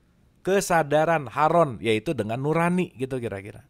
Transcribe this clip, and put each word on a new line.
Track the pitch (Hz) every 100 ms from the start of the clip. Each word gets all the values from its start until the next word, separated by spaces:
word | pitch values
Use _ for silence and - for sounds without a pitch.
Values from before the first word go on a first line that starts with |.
| _ _ _ _
kesadaran | - 196 185 170 147 147 160 160 117
Harun, | 135 156 170 156 107
yaitu | 113 110 170 139
dengan | 104 117
nurani | 139 160 170 180 175 107
gitu | 131 127
kira-kira. | 117 98 101 104